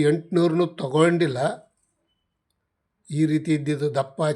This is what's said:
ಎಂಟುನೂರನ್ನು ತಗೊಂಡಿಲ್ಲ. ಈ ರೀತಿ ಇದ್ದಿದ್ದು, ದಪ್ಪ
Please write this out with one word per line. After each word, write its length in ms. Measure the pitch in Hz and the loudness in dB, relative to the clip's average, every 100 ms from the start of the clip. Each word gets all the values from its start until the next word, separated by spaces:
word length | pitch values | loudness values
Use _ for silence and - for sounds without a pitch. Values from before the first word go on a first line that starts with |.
| 147 | 2
ಎಂಟುನೂರನ್ನು 560 | 151 - 175 170 165 170 - | 0 -2 0 2 2 -2 -4
ತಗೊಂಡಿಲ್ಲ. 580 | 139 147 170 170 160 123 151 226 - _ _ _ _ _ _ _ _ _ _ _ _ _ - | -4 2 4 4 0 -2 -4 -4 -12 _ _ _ _ _ _ _ _ _ _ _ _ _ -8
ಈ 120 | 147 156 | -2 0
ರೀತಿ 200 | 151 151 151 | 0 0 -2
ಇದ್ದಿದ್ದು, 300 | 139 147 147 135 | -2 -4 -2 -2
ದಪ್ಪ 320 | 135 - 156 | -4 -4 -4